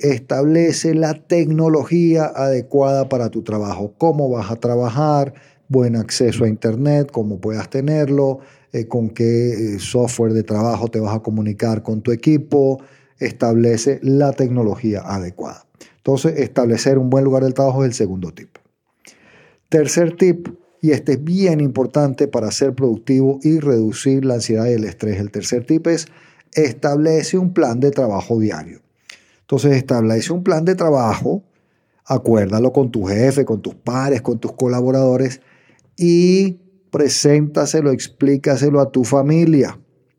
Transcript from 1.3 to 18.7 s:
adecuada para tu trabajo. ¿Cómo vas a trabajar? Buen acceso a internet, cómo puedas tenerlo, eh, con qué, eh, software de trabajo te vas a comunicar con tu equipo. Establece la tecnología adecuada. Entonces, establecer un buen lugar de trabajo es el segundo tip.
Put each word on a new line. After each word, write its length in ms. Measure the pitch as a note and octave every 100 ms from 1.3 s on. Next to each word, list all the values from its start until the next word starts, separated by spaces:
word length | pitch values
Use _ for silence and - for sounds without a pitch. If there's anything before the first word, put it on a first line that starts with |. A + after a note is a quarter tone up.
| E3+ D#3 D#3 D#3+ D#3 A#2 E3+ E3+ D#3+ D3+
adecuada 840 | - C3+ C3 B2 C#3 C3+ C3+ C3
para 220 | B2+ A2+
tu 120 | A2+
trabajo. 520 | A2 G#2+ G2+ F#2 G#2 -
¿Cómo 320 | E3 D3+ C#3
vas 220 | A#2+ G2+
a 60 | A2+
trabajar? 760 | A#2+ A#2+ A#2+ A2+ D3+ D3 C#3 - _ _ -
Buen 280 | C3 B2 A#2
acceso 480 | G#2+ - B2 G#2+
a 40 | A2+
internet, 640 | G#2+ A#2 A2+ C#3+ D3 C#3
cómo 300 | A#2 G#2+ G2
puedas 300 | G#2+ A2 F2+
tenerlo, 680 | C3+ C#3 D#3 C#3 C#3+ C#3 C3 - _ _
eh, 140 | - A#2
con 220 | B2 A2
qué, 440 | - A#2 A#2 A#2+
eh, 260 | A2 A2 G2+
software 560 | - B2 A#2+ A#2+ A2+
de 80 | A2
trabajo 460 | G#2+ G#2 A#2 G#2+ A#2
te 120 | A2+
vas 160 | G#2+ A2
a 40 |
comunicar 600 | A2 A2 G#2+ G#2 A#2 A2
con 200 | A2+ A2
tu 100 | A2
equipo. 680 | A#2 D#3 D3+ D3+ C#3+ C3+ C3+ - _ _ _
Establece 800 | B2 - A#2+ A2+ A#2 A2+ B2 C3
la 300 | C3 C#3 C#3+
tecnología 680 | C3+ B2+ B2 A2 F#2 A2 G2+
adecuada. 680 | F2 G2 F2 - - - _ _ - _
Entonces, 420 | - C3+ D#3+ D#3
establecer 600 | B2 - A#2+ A#2 C3+ C3+
un 100 | B2+
buen 160 | C3+
lugar 200 | C3+ C3
de 80 | C3
trabajo 300 | B2+ C3+ B2+
es 60 | C3+
el 60 |
segundo 380 | A#2 G#2 F#2+ F2+
tip. 180 | - - _ _